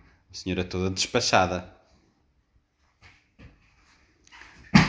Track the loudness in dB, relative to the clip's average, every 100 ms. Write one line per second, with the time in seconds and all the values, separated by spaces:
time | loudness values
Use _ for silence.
0 | -20 _ _ -12 -6 -4 -4 -4 -4 -4
1 | -4 -2 2 4 2 0 -10 -20 _ _
2 | _ _ _ _ _ _ _ _ _ _
3 | -20 -20 _ _ -20 -20 _ _ _ _
4 | _ _ _ -20 -20 -20 2 2